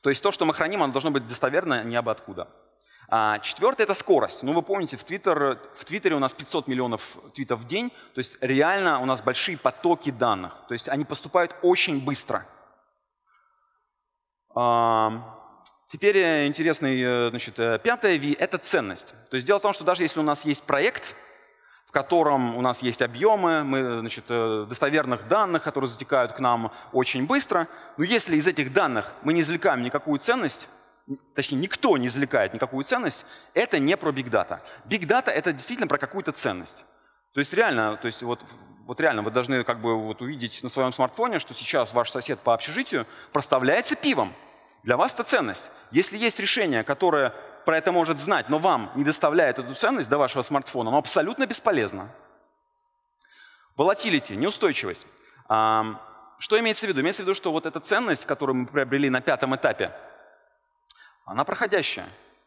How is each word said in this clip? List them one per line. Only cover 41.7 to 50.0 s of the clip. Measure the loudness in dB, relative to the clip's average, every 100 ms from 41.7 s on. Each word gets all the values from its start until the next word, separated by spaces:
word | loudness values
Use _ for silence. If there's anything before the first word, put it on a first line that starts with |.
| -2 0
ваш | 0 0
сосед | -4 -6 -2
по | 0
общежитию | 0 0 -6 -2 -4 -4 -12 -4
проставляется | -4 2 2 4 2 2 0
пивом. | 2 2 0 -4 -20 -20 _ _
Для | 0 2
вас | 2
это | 0
ценность. | 0 2 0 -4 -12 -20 -2
Если | 0 0 0
есть | 0 0
решение, | -2 0 2 0 0
которое | 0 2 4 0 -2 -18 -4 0
про | 2
это | 2
может | 2 2 0
знать, | 2 0 2
но | 2
вам | 4 2 0 0
не |
доставляет | 0 2 2 4 4 2
эту | -6 -2
ценность | 0 0